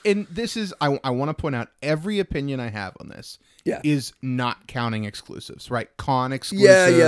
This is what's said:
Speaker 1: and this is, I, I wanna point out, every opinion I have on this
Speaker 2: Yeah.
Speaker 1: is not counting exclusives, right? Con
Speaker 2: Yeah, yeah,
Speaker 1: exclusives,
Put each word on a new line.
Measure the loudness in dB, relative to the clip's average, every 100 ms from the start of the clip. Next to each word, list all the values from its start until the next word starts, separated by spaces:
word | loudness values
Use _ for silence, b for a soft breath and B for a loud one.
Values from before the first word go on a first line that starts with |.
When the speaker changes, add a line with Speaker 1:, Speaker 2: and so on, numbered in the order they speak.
Speaker 1:
and | -2 -2 -2
this | -6 -6 -6
is, | -8 -2
I, | -2 0
I | -2
wanna | -2 -2
point | -4 -4
out, | -6 -8 _
every | -4 -2 -2 -2
opinion | -2 -4 -4 -6
I | -6
have | -8 -10 -12
on | -18
this | -18 -18 -20 b b
Speaker 2:
Yeah. | -6 -4
Speaker 1:
is | 0 0 -2 -10
not | -6 -4 -4 -6 -8
counting | -6 -4 -4
exclusives, | -8 -10 -16 -16 -16 -18 -8
right? | -6 -6 -8
Con | -2 -2 -2
Speaker 2:
Yeah, | -4
yeah, |
Speaker 1:
exclusives, | -6 6 8 10 8 6